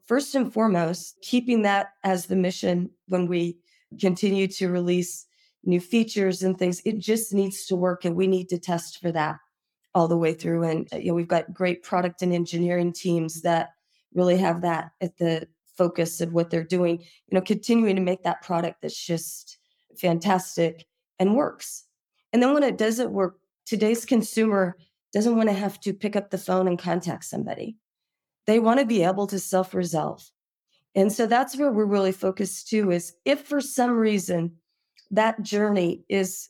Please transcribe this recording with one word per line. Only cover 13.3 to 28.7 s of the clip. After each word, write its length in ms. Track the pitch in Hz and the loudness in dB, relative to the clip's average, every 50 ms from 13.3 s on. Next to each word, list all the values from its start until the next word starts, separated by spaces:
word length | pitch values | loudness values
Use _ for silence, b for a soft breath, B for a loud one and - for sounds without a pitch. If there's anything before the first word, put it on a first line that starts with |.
| 160 165 160 | -6 -4 -2
that 280 | 175 170 165 - - - _ _ _ _ _ _ _ - | 0 0 0 -2 -4 -10 _ _ _ _ _ _ _ -2
really 240 | 180 180 180 175 185 | 0 2 4 4 4
have 240 | 190 170 170 175 175 | 2 0 0 0 -2
that 280 | 175 165 160 165 165 - - | -2 -2 -2 -4 -8 -8 -8
at 160 | 190 170 - - | -8 -8 -4 -2
the 300 | 175 170 165 160 - - _ _ _ _ _ - | 0 0 0 -2 -4 -10 _ _ _ _ _ 0
focus 420 | 180 175 170 - 170 165 - - | 0 2 2 0 -2 -2 -2 -4
of 120 | 170 165 170 | -4 -2 0
what 180 | 170 170 170 | 0 0 0
they're 140 | - 165 165 | 0 -4 -2
doing, 360 | 165 180 180 175 170 170 175 | 0 0 2 2 2 0 -2
you 340 | - - - _ _ - 190 | -6 -12 -20 _ _ -2 0
know, 60 | 185 | 0
continuing 560 | 190 - 214 - - - 233 233 226 208 190 | 2 0 -2 -2 0 2 4 4 4 4 2
to 60 | 190 185 | 2 0
make 220 | 180 185 185 - | 0 -2 -2 -2
that 180 | 170 - - - | -4 -4 -4 -4
product 400 | - 180 170 170 165 - _ - | -4 -2 -2 -2 -4 -6 _ -10
that's 240 | 156 - - - | -10 -10 -8 -6
just 520 | - 170 165 - - - - - - - _ _ _ _ _ _ _ _ | -4 -4 -4 -4 -8 -14 -16 -18 -20 -20 _ _ _ _ _ _ _ _
fantastic 920 | - - 180 170 165 170 202 190 185 180 - - - 170 160 160 165 - _ _ _ _ _ _ - | -2 0 0 0 0 2 2 2 0 0 -2 -2 -2 -2 -2 -2 -6 -14 _ _ _ _ _ _ 0
and 160 | 185 196 214 | 2 2 2
works. 500 | 262 311 - - - - - - - - _ _ _ _ _ _ _ _ _ - | 2 0 -2 -4 -10 -14 -16 -16 -16 -18 _ _ _ _ _ _ _ _ _ 2
And 100 | 233 247 | 2 4
then 120 | 262 285 | 4 4
when 80 | 294 285 | 4 2
it 160 | 247 190 156 | 2 2 0
doesn't 340 | 214 220 226 233 247 226 202 | 0 0 0 -2 -2 -2 -2
work, 260 | 196 190 175 - _ _ _ _ _ _ | -2 -2 -2 -4 _ _ _ _ _ _
today's 380 | - 226 202 214 214 233 233 - | -6 -2 0 2 2 2 0 0
consumer 720 | - 262 226 220 - - 226 220 220 202 196 185 175 180 b b b _ _ _ _ - | 0 2 2 0 0 0 0 2 2 2 2 2 0 -2 b b b _ _ _ _ -2
doesn't 240 | 202 214 240 233 | 0 2 2 2
wanna 160 | 226 220 214 202 | 2 2 2 0
have 280 | 190 208 196 196 - | 0 -2 -4 -6 -6
to 140 | - 202 190 | -6 -6 -6
pick 200 | 196 - 208 214 | -4 -4 -4 -2
up 160 | 202 202 - | -4 -4 -4
the 80 | - 185 | -6 -6
phone 300 | - - 185 185 185 185 | -4 0 0 2 2 2
and 100 | 180 175 | 0 -2
contact 460 | - 175 170 180 175 175 131 - - | -2 -2 -4 -2 -4 -6 -8 -8 -8
somebody. 520 | - - - - - - - - - 226 - _ _ _ _ _ _ _ _ _ _ _ _ _ | -10 -8 -8 -6 -8 -8 -10 -10 -12 -14 -16 _ _ _ _ _ _ _ _ _ _ _ _ _
They 120 | - 214 233 | 2 2 4
wanna 260 | 226 220 | 4 4